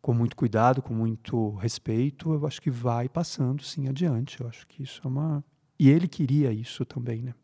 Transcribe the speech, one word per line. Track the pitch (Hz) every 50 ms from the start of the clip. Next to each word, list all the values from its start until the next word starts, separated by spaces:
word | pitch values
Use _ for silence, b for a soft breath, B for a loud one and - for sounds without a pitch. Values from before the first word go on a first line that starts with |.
com | - - 120
muito | 117 117 113 -
cuidado, | - - 120 104 110 113 123 131 135
com | 135 - 117
muito | 110 113 113 113 107 _ - - 117 110 104 107
respeito, | 101 95 117 - - _ - 110 110 127 147 139 - - 160 160
eu | 147 143 151
acho | - -
que | _ -
vai | 127 120 117 123 117 120 120 127
passando, | _ 170 175 - - - 143 123 135 143 -
sim, | - - - 139 131
adiante. | 135 135 180 170 131 113 127 143 - -
Eu | 127 117
acho | 117 - - _
que | - - 139
isso | 135 - - -
é | 131
uma, | 127 139 151 160 151 143 143 _ _ _ _ _ _ _
e | 147 135
ele | 143 165 175 180
queria | - - 156 123 139 147 147 127
isso | 110 104 117 - - - 123
também, | - - 127 120 117 113 110
né? | 120 127 120 _